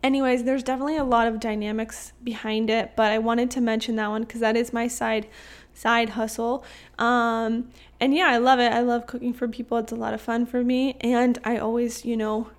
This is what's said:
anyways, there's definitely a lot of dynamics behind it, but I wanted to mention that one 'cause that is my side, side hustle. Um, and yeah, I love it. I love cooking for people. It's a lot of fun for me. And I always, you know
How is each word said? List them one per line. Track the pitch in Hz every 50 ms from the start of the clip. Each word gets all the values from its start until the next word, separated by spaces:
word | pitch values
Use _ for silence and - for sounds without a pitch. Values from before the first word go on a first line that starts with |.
| -
anyways, | 269 269 269 269 254 254 247 233
there's | 254 262 277 247
definitely | 262 262 254 269 294 311
a | 311 277
lot | 254 240 233 226
of | 233 220 220
dynamics | 214 226 214 214 208 208 214 220 226 226 - - - - - - 247
behind | 240 226 214 - 220 214 220 226 220
it, | 220 226 214 220 -
but | - 220 208
I | 214 220
wanted | 220 226 233 233 240 247
to | 247 269
mention | 240 226 220 220 220 - 226
that | 220 214 208
one | 214 220 233
'cause | 220 - 233
that | 226 220 220
is | 233 240 240 -
my | 233 233
side, | 240 240 - 233 226 220 220 208 - - - - - - - - _ -
side | - - 220 233 233 233 220
hustle. | 208 226 220 220 - - 233 233 247 277 - - - - - - -
Um, | - - 233 247 240 233 233 226 226 226 226 226 233 247 - - - - - - -
and | - 254 277
yeah, | 320 370
I | 320 247
love | 233 240 254 262 247
it. | 240 233
I | 220 233
love | 240 247 240 240 233
cooking | - - 240 240 247 233
for | - 247
people. | 233 226 - 240 - 233
It's | 233 220 226
a | 233
lot | 226 226 226 220
of | 214
fun | - - 233 233 240
for | 240 - 247 247
me. | 247 254 254 262 277 254 -
And | - 233 254 233 247 247 240 240 -
I | 214 233
always, | 220 - 220 226 240 240 240 233 - -
you | 240 233
know | 220 214 214 214 220 233 - -